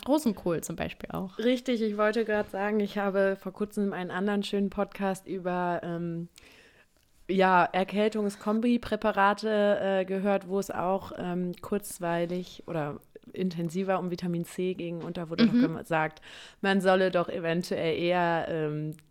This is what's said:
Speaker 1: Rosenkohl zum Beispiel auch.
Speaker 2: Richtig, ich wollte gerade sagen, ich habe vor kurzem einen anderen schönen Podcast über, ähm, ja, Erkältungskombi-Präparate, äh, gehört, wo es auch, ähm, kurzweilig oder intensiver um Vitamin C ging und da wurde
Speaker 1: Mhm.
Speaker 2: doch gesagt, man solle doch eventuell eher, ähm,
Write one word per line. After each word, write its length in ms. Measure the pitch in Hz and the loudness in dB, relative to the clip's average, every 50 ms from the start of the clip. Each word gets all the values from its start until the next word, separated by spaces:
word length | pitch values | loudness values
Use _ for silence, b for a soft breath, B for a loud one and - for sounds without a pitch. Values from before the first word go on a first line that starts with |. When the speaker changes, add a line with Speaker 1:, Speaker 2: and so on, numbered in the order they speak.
| - | 0
Speaker 1:
Rosenkohl 540 | 247 285 311 302 233 190 - - 180 165 156 | 2 2 2 2 0 -2 0 -2 -2 -2 -2
zum 140 | - - 170 | -4 -6 -6
Beispiel 340 | 170 165 175 - - - - | -6 -6 -6 -6 -10 -12 -8
auch. 260 | - 165 190 190 - | -6 -6 -6 -6 -6
Speaker 2:
Richtig, 440 | - 220 247 262 240 247 - 247 220 226 | -2 0 2 0 2 0 -2 0 0 0
ich 140 | 214 208 | -2 0
wollte 280 | 208 214 214 214 240 226 | 2 0 2 2 0 0
gerade 240 | 220 214 208 208 - | 0 0 -2 -2 -2
sagen, 300 | - 190 196 208 214 214 | -4 -4 -2 0 2 0
ich 180 | 208 202 - | 0 0 -2
habe 400 | 208 202 202 185 196 196 196 196 190 | -2 -2 0 2 4 4 2 2 -2
vor 120 | - 190 185 | -6 -12 -6
kurzem 400 | - 214 202 - 214 202 196 - | -6 -6 -4 -2 -2 -2 -2 -2
einen 160 | 175 180 175 | -4 -6 -4
anderen 320 | - 180 196 208 208 202 | -4 -2 -2 0 0 0
schönen 300 | 202 - - 202 202 190 | -2 -2 0 0 0 0
Podcast 560 | - 208 196 196 - - 202 190 190 185 - | 0 -2 -4 -4 -4 -4 -2 -2 -2 -4 -6
über, 540 | - 175 190 175 180 180 180 180 175 175 165 - | -8 -8 -4 -4 -2 -2 0 0 0 -2 -2 -4
ähm, 460 | 175 170 170 170 170 170 170 170 170 _ b b b b b b b b b b b _ _ _ _ _ _ - - | -4 -4 -4 -4 -4 -4 -6 -8 -10 _ b b b b b b b b b b b _ _ _ _ _ _ -6 0
ja, 340 | 185 185 190 185 185 180 170 | 2 4 6 6 8 6 6
Erkältungskombi-Präparate, 2250 | - - 180 190 185 185 202 208 220 220 220 208 202 202 - - 214 214 226 226 247 240 233 - - 220 214 - 214 202 196 196 202 208 208 214 220 214 208 208 202 202 - - 196 196 190 | 6 4 0 0 0 2 2 2 2 2 0 -2 -2 -4 -4 -2 0 0 2 4 2 2 2 0 -2 -4 0 0 0 4 4 4 4 4 2 0 0 2 4 4 4 4 2 2 2 2 0
äh, 40 | 185 | 0
gehört, 420 | 185 190 190 185 202 196 196 196 | 0 -2 0 2 2 2 0 0
wo 100 | 180 190 196 | -2 -2 -2
es 120 | 196 - | -2 -2
auch, 400 | - - 170 180 190 196 - - - | -4 -2 0 0 0 0 -2 -8 -10
ähm, 360 | - 180 180 175 180 180 180 175 - | -6 -6 -4 -2 -2 -2 -4 -6 -8
kurzweilig 1040 | - - 208 202 - - - - 175 170 170 170 175 170 180 180 180 - - - - | -6 -4 -4 -4 -4 -8 -10 -6 -2 -2 0 0 0 -2 -2 -6 -6 -8 -14 -16 -12
oder 340 | - 170 165 147 147 143 - - _ _ - - - - | -6 -4 -4 -4 -4 -6 -10 -14 _ _ -20 -20 -14 -6
intensiver 640 | - 190 185 165 165 170 160 156 185 196 190 190 180 | -2 -2 -2 -2 -2 -4 -2 -2 -2 0 0 0 0
um 100 | 180 180 | 0 -4
Vitamin 360 | 175 175 180 175 170 170 170 | -4 -4 -2 -2 -2 -2 -4
C 280 | - - - 185 185 185 | -6 -4 -4 -4 -2 -2
ging 300 | - 170 170 175 170 156 | -4 -6 -8 -6 -8 -8
und 140 | 165 170 | -8 -8
da 120 | 180 170 160 | -8 -6 -6
wurde 160 | 165 170 240 | 4 4 4
Speaker 1:
Mhm. 160 | 214 208 240 | 6 6 4
Speaker 2:
doch 160 | 240 160 160 160 | 4 2 0 -4
gesagt, 420 | - - 165 160 156 156 - - B B B B B B B B | -4 -2 0 0 0 0 -4 -10 B B B B B B B B
man 180 | - 196 196 196 | 0 2 4 6
solle 300 | 175 190 185 190 190 185 | 6 6 6 6 4 4
doch 160 | 185 180 170 - | 4 2 0 0
eventuell 680 | - 180 165 165 165 175 180 - 196 - 160 165 160 - | -4 -2 0 0 0 0 0 0 -2 0 0 0 0 2
eher, 460 | 170 175 175 180 175 170 170 165 - - | 2 2 2 4 2 2 2 0 0 -2
ähm, 460 | 165 160 156 151 151 151 151 156 156 - - _ | -2 -2 -2 -2 -2 -4 -4 -6 -8 -10 -16 _